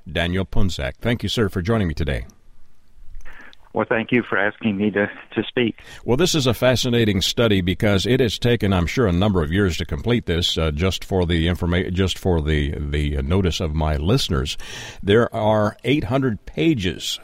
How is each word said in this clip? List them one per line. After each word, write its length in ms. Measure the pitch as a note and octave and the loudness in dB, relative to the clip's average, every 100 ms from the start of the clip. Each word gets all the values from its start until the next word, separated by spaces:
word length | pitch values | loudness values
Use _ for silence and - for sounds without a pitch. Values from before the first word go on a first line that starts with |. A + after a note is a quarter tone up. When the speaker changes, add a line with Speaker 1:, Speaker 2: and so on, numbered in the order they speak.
| - | -8
Speaker 1:
Daniel 360 | D#2+ E2+ F#2 F#2+ | -4 -2 -2 0
Punzak. 480 | A2+ G2 - B1+ - | 4 4 2 -6 -4
Thank 240 | A2+ B2 | -4 -2
you, 60 | G2+ | -2
sir, 180 | - G2 | 0 0
for 120 | G2 | -2
joining 260 | F2 A2+ F2+ | -2 0 0
me 60 | |
today. 320 | D2+ D2+ B1 - - - - - - - - - - - - - - - | -2 -2 -4 -6 -18 -20 -18 -16 -18 -20 -16 -12 -8 -8 -10 -16 -20 -8
Speaker 2:
Well, 140 | - G#2 | -4 0
thank 240 | A#2 A2 | 0 2
you 100 | B2 | 0
for 160 | - G2+ | 2 0
asking 380 | G#2 - A2+ G2 | -2 0 -2 0
me 160 | G#2 | 0
to, 160 | G2 G2+ - - | 2 -2 -4 -8
to 120 | - - | -6 -4
speak. 320 | - A#2 - - - | -2 -2 -4 -14 -12
Speaker 1:
Well, 140 | - B2+ | -2 0
this 180 | F3+ D#3 | 2 2
is 100 | B2 | 0
a 80 | |
fascinating 680 | A2 B2+ B2 B2+ A#2+ A2 F#2+ | 2 2 2 2 2 4 2
study 400 | - - A#2 G2 | 0 2 2 4
because 440 | F2 F2 A2 G2 G2+ | 2 2 2 2 2
it 140 | B2+ | 2
has 180 | A#2+ - | 2 0
taken, 360 | B2 A#2+ G2+ | 0 2 2
I'm 120 | F#2+ E2 | 2 2
sure, 220 | - A2 | 2 2
a 60 | |
number 280 | E2+ G#2+ F2+ | 4 2 2
of 120 | D2+ | 2
years 240 | F#2 G2 E2 | 2 2 0
to 80 | E2 | -4
complete 400 | D2 A2 A#2+ - | -4 0 -2 0
this, 320 | E2 - F2+ | -2 0 0
uh, 140 | D#2+ | 0
just 320 | D2 F#2+ - | 0 -2 -2
for 220 | - F#2+ E2+ | -2 0 2
the 220 | E2+ E2 | 2 2
informa-, 440 | E2+ F2 F2 F#2 | 0 0 0 0
just 280 | F2+ F#2+ - | 0 0 0
for 220 | G2 E2+ | 0 0
the, 360 | D2+ D2+ D2 - | 2 0 0 -4
the 440 | C#2+ D2 D2 C#2+ | -4 -2 -2 -2
notice 400 | C#2 F#2 G2 - | 0 0 0 0
of 120 | E2 | -2
my 220 | D#2 D#2 D2 | -2 0 0
listeners. 640 | D#2+ C3+ - C#2 C2 - - - - - | 2 0 2 -2 -2 -6 -10 -12 -14 -8
There 320 | F#2+ A2 A#2 | 4 4 4
are 440 | A2+ G#2+ G#2+ G#2 - B2+ | 0 2 2 2 -2 0
eight 180 | D3 | 0
hundred 420 | G2+ C3+ C3 G2+ - | 0 0 0 -2 -8
pages 760 | - D#3+ C3+ F2+ - - - | -2 0 2 0 -4 -6 -8